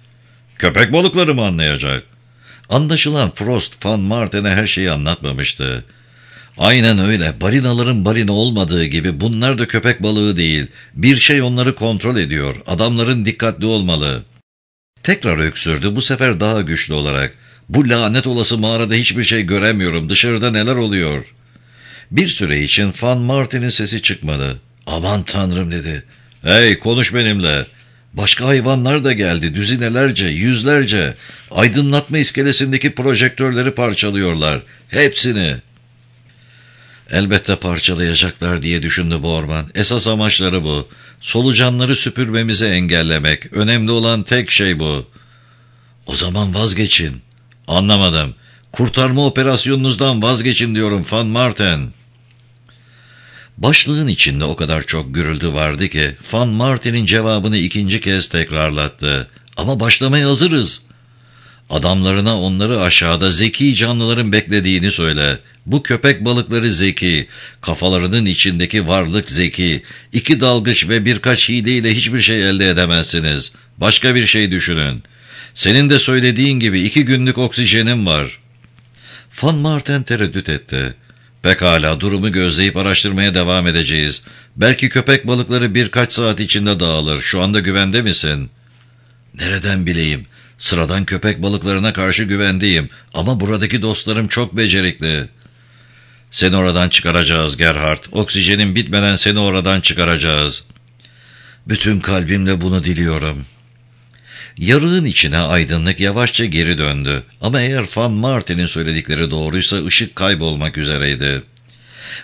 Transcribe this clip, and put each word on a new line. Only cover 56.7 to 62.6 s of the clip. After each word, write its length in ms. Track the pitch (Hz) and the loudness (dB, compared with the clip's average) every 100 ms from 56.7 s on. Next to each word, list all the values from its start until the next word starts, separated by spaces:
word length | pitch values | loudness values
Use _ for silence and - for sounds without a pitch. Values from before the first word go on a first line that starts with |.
| 127 123 117 104 | 0 -2 0 2
cevabını 520 | 113 110 107 107 107 | 2 2 0 0 0
ikinci 440 | 87 104 98 107 | 0 0 -2 -2
kez 280 | 98 95 - | 0 -2 0
tekrarlattı. 960 | 85 78 78 78 76 73 - 76 69 62 - _ - | -2 -2 -2 -2 -2 -4 -4 -4 -4 -6 -14 _ -6
"Ama 220 | 101 131 | -4 -2
başlamaya 500 | 113 - 135 147 139 | 0 0 2 2 2
hazırız." 520 | 139 175 156 98 - - _ _ _ _ _ - - _ | 2 2 0 -2 -6 -14 _ _ _ _ _ -20 -20 _
"Adamlarına 720 | 71 85 95 92 98 104 107 | -2 0 2 2 2 0 0
onları 420 | 95 92 | 0 0